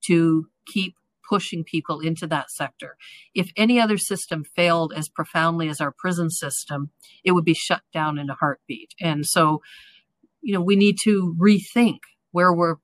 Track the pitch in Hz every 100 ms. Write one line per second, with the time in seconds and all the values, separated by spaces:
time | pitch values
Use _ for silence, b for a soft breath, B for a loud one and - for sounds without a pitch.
0 | - 170 165 160 160 _ - - 185 -
1 | _ _ - 202 - 170 156 165 - 151
2 | 156 165 160 156 - - 143 _ 147 -
3 | B B B - 180 - 220 240 226 202
4 | - 196 - 160 147 - 175 170 160 156
5 | 151 - 160 165 160 165 160 147 151 -
6 | 185 175 170 170 143 - - 143 143 _
7 | b b 185 185 165 160 - 170 _ 165
8 | 156 147 143 135 151 135 _ 151 - -
9 | 170 147 147 - 160 156 B B B B
10 | B _ _ _ 277 196 175 202 202 190
11 | - 208 180 165 190 202 - - 233 -
12 | - _ _ 175 180 170 170 160